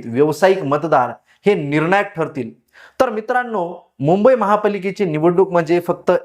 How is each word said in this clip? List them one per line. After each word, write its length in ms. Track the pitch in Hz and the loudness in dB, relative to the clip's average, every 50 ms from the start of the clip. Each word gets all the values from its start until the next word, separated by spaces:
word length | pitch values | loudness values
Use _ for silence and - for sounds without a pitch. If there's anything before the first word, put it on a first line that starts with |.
| - | -2
व्यावसायिक 600 | 117 113 123 147 151 147 - 196 190 190 190 160 | -6 0 2 2 2 2 2 2 2 2 2 0
मतदार 460 | 135 143 147 160 160 156 139 123 120 117 - _ _ _ _ _ | -2 -2 -2 0 2 2 2 2 0 -6 -14 _ _ _ _ _
हे 80 | 196 208 | 0 0
निर्णायक 520 | 175 147 139 143 156 156 170 190 202 196 196 - | 0 -2 -2 -2 0 0 2 2 0 0 -2 -4
ठरतील. 340 | 165 160 143 151 143 117 110 - _ _ _ _ - - - _ - | -6 -6 -6 -4 -8 -10 -10 -12 _ _ _ _ -20 -20 -20 _ -2
तर 100 | 262 254 | -2 -2
मित्रांनो, 800 | 214 214 220 220 247 247 247 233 220 196 175 170 170 - _ _ _ - | -2 -8 -6 -4 -4 -4 -4 -4 -4 -6 -6 -6 -8 -14 _ _ _ -4
मुंबई 340 | 135 147 175 202 208 262 262 | 0 0 2 4 4 4 4
महापालिकेची 680 | 240 208 190 214 208 214 208 202 196 175 202 190 - 208 | 4 2 0 0 0 0 -2 -4 -2 -6 -8 -4 -2 -4
निवडणूक 480 | 175 151 151 156 175 175 175 190 190 | -2 -2 2 2 2 4 2 0 2
म्हणजे 280 | 175 175 165 147 175 175 | 2 -2 0 2 0 0
फक्त 320 | 175 - 170 - - - 180 170 | 0 -2 -6 -2 0 0 0 0